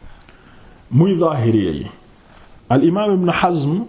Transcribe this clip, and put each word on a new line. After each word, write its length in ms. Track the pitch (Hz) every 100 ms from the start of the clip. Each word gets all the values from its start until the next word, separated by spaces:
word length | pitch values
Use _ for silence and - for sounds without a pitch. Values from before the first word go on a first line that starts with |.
| - - - - - - - - -
muy 260 | 123 185 175
Zahiriya 520 | 165 139 113 107 92
yi. 140 | 73 - - - - - - - - -
Al 160 | 127
imaam 300 | 160 190 214
Ibn 160 | 190 175
Hazm, 540 | - 180 170 139 180